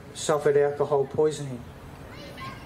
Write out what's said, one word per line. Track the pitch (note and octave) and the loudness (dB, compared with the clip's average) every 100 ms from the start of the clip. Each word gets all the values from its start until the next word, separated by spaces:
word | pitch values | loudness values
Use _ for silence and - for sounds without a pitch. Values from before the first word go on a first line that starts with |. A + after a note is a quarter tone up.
| - | -10
suffered | - - D3+ D3+ C#3+ | -4 0 2 6 6
alcohol | C#3+ C#3+ C#3 C#3+ C3+ | 4 2 2 2 2
poisoning. | D#3 D#3 D3+ C#3 B2 A2+ - - - - - - - C6+ - | 2 2 2 -6 -8 -12 -14 -16 -14 -14 -14 -14 -10 -10 -10